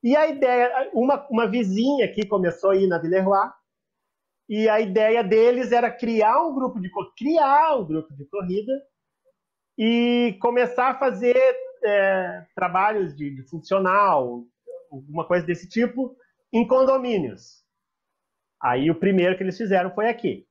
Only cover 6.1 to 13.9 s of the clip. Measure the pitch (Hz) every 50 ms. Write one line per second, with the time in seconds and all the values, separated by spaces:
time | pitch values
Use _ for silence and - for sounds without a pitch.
6.1 | 233 220 208 214 247 285 339 330 277 269 262 254 - 220 180 185 - 202 190 190
7.1 | _ - - 277 320 330 294 269 277 294 311 320 302 262 202 156 156 160 160 -
8.1 | 147 139 143 _ - 202 190 175 180 202 214 226 269 277 277 _ _ _ _ _
9.1 | _ _ _ _ _ _ _ _ _ _ _ _ _ - 214 226 233 233 240 240
10.1 | 240 240 240 240 190 - - 240 240 247 247 240 240 - 247 269 262 262 285 262
11.1 | 220 185 233 247 247 254 262 262 247 254 - - - _ - 220 311 202 196 196
12.1 | 190 190 185 180 180 180 170 _ _ - 185 180 170 185 190 214 220 214 190 165
13.1 | 143 143 147 143 139 131 131 _ - 165 156 - 190 196 190 185